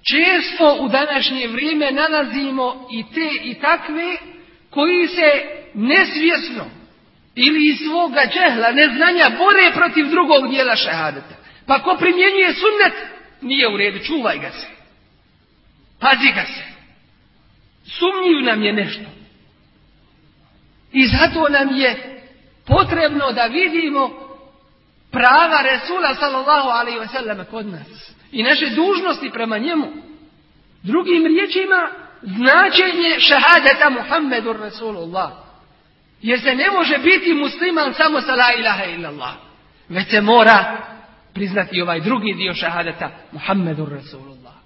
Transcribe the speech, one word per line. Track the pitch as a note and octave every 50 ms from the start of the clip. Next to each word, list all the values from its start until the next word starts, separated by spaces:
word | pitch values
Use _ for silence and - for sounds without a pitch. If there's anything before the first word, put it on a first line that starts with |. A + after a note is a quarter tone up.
| _ -
Često | B3 D4 E4 F#4 F#4+ E4+ - - - - E4+ D4 C#4+ -
u | C4+ A#3+
današnje | G3+ C4+ C#4+ D4+ C#4+ C4+ - - C4 B3+ B3
vrijeme | A#3 A3+ B3 C#4+ D4+ D#4+ D4+ D4+ C#4
nalazimo | C4+ C#4 D4+ D#4+ D#4 D4+ C#4+ A#3 G#3+ C#4 C#4 C#4 C4 C4 B3+ B3 B3+ C4 C4+ -
i | A3+ A3+ A3
te | - - D#4+ D#4+ D#4 C#4+ - -
i | A#3+ A#3
takve | - - D4 E4+ E4 - - D4+ D#4+ E4+ F4 F4+ F4 - - - - - _ _ _ _ _
koji | - C#4+ C#4+ E4 F4+ F4+ F4
se | D#4 F4+ F4+ E4 D4+ D4 C4+ - - - - - - -
nesvjesno | G3+ G#3+ B3 D4+ F#4+ F#4 - - D4+ D#4 E4 E4+ - E4+ E4+ B3 A3+ D#3 A2 - - - _ _ _ _ _ _ _ _ _ _
ili | A#3+ B3 C#4 D#4 D#4 D4+
iz | D4+ C#4+
svoga | - D4+ D#4 D#4 F4 F4 D#4+ B3 C#4+ C#4 - -
džehla, | F4+ F#4 D#4+ B3 A3+ A3+ A#3
neznanja | A#3+ C#4 D4+ D4 A3+ C4 D#4+ F4 F4 F4 D#4 B3+
bore | A3+ - F4 G4+ G4+ F#4+ F#4 E4+ -
protiv | D#4+ F4 E4+ - D#4 D4 C#4
drugog | E4 F4+ F4 D4 D#4 C#4 C4 A#3
dijela | C4 C4+ C4 B3 A3+
šehadeta. | - - E3+ D#3+ E3 D#3 D3+ C#3 C#3 - - - - - - - - _
Pa | - C4+ C4+
ko | - F4 F#4 -
primjenjuje | - F4+ F4 F4+ F#4 G4+ G4 G4 F#4 F4 C#4+
sunnet, | - F4+ G#4+ G#4+ G#4 G4+ F4+ - - - - - - - - _ _
nije | C#4 B3 C4+ C#4 B3+ A3+ G3+
u |
redu, | G3+ G3+ G#3 F#3+ G3
čuvaj | - - D#4 D#4 A#3+ G3+ D3+ C#3+
ga | D3 -
se. | - - - - - - _ _ _ _ _ _ _ _ _ _ _ _ _ _ _ _ _ _ _ _ _ _ _ _
Pazi | A#3 B3+ C4+ A#3 C4+ C4+ -
ga | - -
se. | - - - - - - - - _ _ _ _ _ _ _ _ _ _ _ _ _ _ _ _ _ _ _ _
Sumnjiv | - - - F4 F#4 G4 F#4+ F#4 F4+ D#4+ C#4+ C4
nam | B3 A3 G#3+ G#3
je | G#3 G#3+
nešto. | G#3 G3 - - - - - - - - _ _ _ _ _ _ _ _ _ _ _ _ _ _ _ _ _ _ _ _ _ _ _ _ _ _ _ _ _ _ _ _ _
I | - C4+ C4
zato | A3+ G3 C4 D#4 E4+ - E4 D#4+ C#4+
nam | C#4+ C#4 C#4 C4+ C4+
je | C4 C4+ B3 A3 - - - - - - - _ _ _ _ _ _ _
potrebno | - - F4+ F#4+ - F4 E4+ D#4+ D4 D4 C#4+ C#4+ C4+
da | A#3 A#3 A#3
vidimo | A3+ A#3+ E4 F#4+ F4 D4+ E4 E4 D4+ D4 C#4 C4+ A#3+ - - - - - - - - _ _ _ _ _ _ _ _ _ _ _ _
prava | - B3+ A#3 B3 C4 D4+ E4+ E4 D#4 D4
Resula | C4+ C4 C4 B3 - - F4 F#4 E4+ C#4+ C4
sallallahu | - D4 C#4+ C4+ C4 C4 C#4+ D4+ C#4+ C4+ C4
alaihi | A#3 A#3 A#3 A#3+ A#3 A3+
wa | A3 A3
sallam | A#3+ C4 A#3+ A3 G#3 F#3+ F3+ -
kod | - A3+ G#3+
nas. | G#3 F3+ D#3 C#3 - - - - - - _ _ _
I | - A#3 A3
naše | B3+ D4 C#4 D#4 C4+
dužnosti | A3 C#4+ E4 F#4+ G4+ E4+ F#4+ F4+ D4+ - C#4+ A#3 F#3+
prema | A3+ A#3 A3+ A3
njemu. | G#3 A#3 E4 E4+ D#4 C4+ - D3+ - - - - - - _ _ _ _ _ _ _ _ _ _ _ -
Drugim | F3+ B3 F4 F#4 F#4 F4 E4 D#4+
riječima, | D#4+ D#4+ F4 G4+ F#4+ - F#4 F#4+ G4 F#4+ F#4 E4+ C#4+ - - - - - -
značenje | - G#3 F#3 G#3+ B3 C4 C#4+ E4+ G4 G4 - F4 F#4 F#4 E4+ E4+ E4+ E4 D#4+ -
šehadeta | - - D4 C4+ B3+ - F4 E4 C4+ C#4 C4+ - D4+ D4
Muhammedur | C4 A#3+ A3 - C#4+ E4 D#4 C4+ B3+ A#3 G#3+ A#3 A3 G#3+
Rasulullah. | G#3+ G#3 - - A#3 A3 G#3 F3+ E3 E3 F3 F#3+ F3+ D3 A2+ - - - - _ _ _ _ _ _ _ _ _ _ _ _ _
Jer | - A3+ B3 B3
se | A3 C#4 B3+
ne | B3+ D#4+ G4
može | G4+ F#4 E4 C4 D4
biti | C4+ B3+ E4 F#4+ F4+ F#4 F4 E4
musliman | D4 D4 C4+ - - E4+ F#4 E4+ D#4+ D4 C4+ A#3
samo | - D#4 D#4 D4+ C4+
sa | A#3 C4 B3+
la | B3 B3 B3 A#3+
ilaha | A#3+ A3+ A3 G3+ F#3+ G3
illallah. | F3+ E3+ E3+ E3+ D3+ D3 D3 B2+ B2+ - - - - _ _ _ _ _ _ _ _
Već | E3+ F#3 F#3+ -
se | A3 G#3+
mora | G#3 G#3 A#3 A#3+ A3 A3 A3 G3 F3+ - - - - - - - - _ _ _ _ _ _
priznati | F#3+ G3+ F#3+ F#3 G3+ F#3 - F#3 F3+
ovaj | F3 F3 E3+ E3
drugi | D#3 G#3 C4 A#3 G3+ A3 G3
dio | F3 F#3+ F3+ F3
šehadeta | - F3+ E3 E3+ F3 E3+ E3 D#3 - F3 C3+ - - - _
Muhammedur | - D3+ - - G3 G3+ F3+ E3 D#3 D3 D#3 C#3+
Rasulullah. | C#3+ C#3 C3+ - - C3 C3 C#3 C3+ B2+ B2 B2 A#2+ _ _